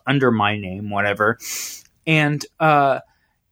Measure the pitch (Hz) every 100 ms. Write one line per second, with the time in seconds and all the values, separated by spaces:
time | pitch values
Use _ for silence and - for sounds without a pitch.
0 | 131 139 127 110 104 104 95 95 104 101
1 | 104 98 107 117 - - - - _ _
2 | 160 156 147 147 - - 160 143 139 127
3 | - _ _ _ _